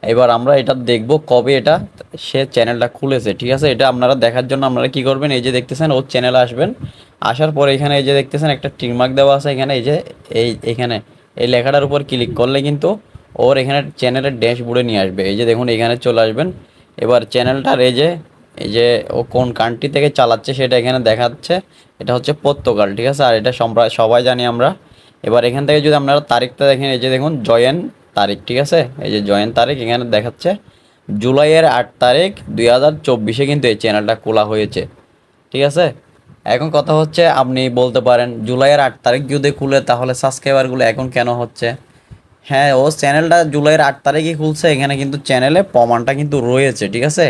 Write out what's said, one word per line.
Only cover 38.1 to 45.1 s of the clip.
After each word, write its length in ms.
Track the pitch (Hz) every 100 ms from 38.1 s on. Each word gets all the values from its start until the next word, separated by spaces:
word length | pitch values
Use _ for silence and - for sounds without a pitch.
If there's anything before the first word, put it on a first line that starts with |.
| 120 123 117 110
জুলাইয়ের 340 | 127 135 147 135
আট 80 | - 127
তারিখ 160 | 127 135
যদি 160 | 143 139 143
খুলে 200 | 139 139 135
তাহলে 240 | 120 127 127
সাবস্ক্রাইবারগুলো 600 | 135 131 - 135 131 127 120
এখন 140 | 113 131 127
কেন 140 | 120 120
হচ্ছে? 260 | 120 - 117 131 _ _ _ - _ _ -
হ্যাঁ, 220 | 135 143 131
ও 20 | 139 156
চ্যানেলটা 360 | 143 143 165 170 160
জুলাইয়ের 300 | 147 147 156 139
আট 80 | - 143
তারিখই 280 | 147 160 156
খুলছে, 240 | 156 156 170 143
এখানে 180 | 139 139
কিন্তু 160 | 139